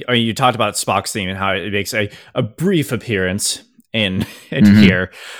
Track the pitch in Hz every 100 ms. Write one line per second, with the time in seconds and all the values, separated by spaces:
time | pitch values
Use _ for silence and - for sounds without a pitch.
0 | 127 120 113 104 127 113 107 - - 98
1 | - 110 92 95 98 98 98 101 98 110
2 | 101 - - 131 113 - 180 175 131 117
3 | - 98 92 101 - - _ _ _ 113
4 | 101 95 - - - - 101 104 98 90
5 | 95 - -